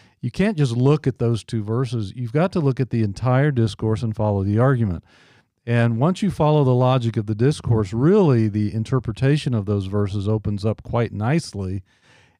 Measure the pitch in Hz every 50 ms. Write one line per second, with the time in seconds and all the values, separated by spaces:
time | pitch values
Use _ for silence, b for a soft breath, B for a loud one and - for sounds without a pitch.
0 | b b b b b 123 - - 185 214 214 151 147 123 117 123 127 139 151 151
1 | - 135 117 - 117 117 117 104 - - - 113 101 104 113 123 135 117 127 117
2 | 104 95 - 127 123 110 110 147 175 190 - 185 151 139 127 - 131 - - 117
3 | 110 104 98 - 113 127 127 131 143 151 139 123 113 107 - - 113 110 110 101
4 | 123 113 107 - 107 107 101 98 95 101 104 110 123 135 139 120 117 98 85 80
5 | - b b b b b b b b b b _ _ 117 120 120 117 117 117 113
6 | 135 170 190 - 220 190 143 - 160 151 151 151 143 127 127 123 127 127 131 131
7 | 117 117 110 117 104 107 110 104 120 139 151 - - - 113 110 104 95 104 113
8 | 131 160 202 214 190 151 127 117 110 107 98 107 104 104 - 113 113 - 135 131
9 | - - 104 - 135 135 147 151 - 147 123 110 98 101 104 101 95 95 98 104
10 | 101 98 98 104 95 104 110 107 - 110 104 98 98 110 104 - - - - 120
11 | 120 - - 101 107 117 151 170 - - - 98 98 92 95 101 - b b b
12 | b b b b b b b b